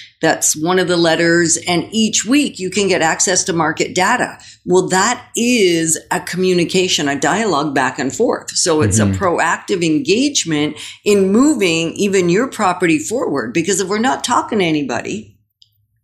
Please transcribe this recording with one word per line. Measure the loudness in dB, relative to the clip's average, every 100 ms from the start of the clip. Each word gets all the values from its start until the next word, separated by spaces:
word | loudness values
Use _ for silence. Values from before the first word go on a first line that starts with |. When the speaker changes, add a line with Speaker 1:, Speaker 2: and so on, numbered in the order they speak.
| -20 _
Speaker 1:
that's | 0 0 -2 -2
one | 0 2
of | 2
the | 2
letters. | 2 2 4 4 2 -2 -2
And | -2 0
each | 0 0 0
week | 0 0 0 -4
you | -4
can | -2 0
get | 2
access | 0 0 0 0
to | 0
market | 0 -2 -2 -4
data. | 0 0 0 -2 -8 -20 -14
Well, | 0 2 2
that | 0 0 -2 -8
is | -2 2 4 4 2 0 -4 -4
a | -6
communication, | -4 -2 0 2 2 0 0 -2 -2
a | 0
dialogue | 0 0 0 0 0
back | 0 -2 -2
and | -6
forth. | 0 0 0 -6 -4
So | 0 2
it's | 2 2
Speaker 2:
Mm-hmm. | 0
Speaker 1:
a | 0
proactive | 0 0 0 -2 -4 -2
engagement | 0 0 2 2 2 -2 -2 -2 -2 -6 -16 -4
in | 2 2 4
moving | 4 4 2 0 0 -2
even | -2 0 2 2
your | 2 0
property | -2 -2 0 0 0
forward, | 0 -4 -2 -4 -2
because | -4 -2 -2
if | -2
we're | 0
not | -2 -2
talking | -2 -2 0 -2
to |
anybody, | 0 0 -2 -6 -6 -10 -12 _ _ _ _ _ _ _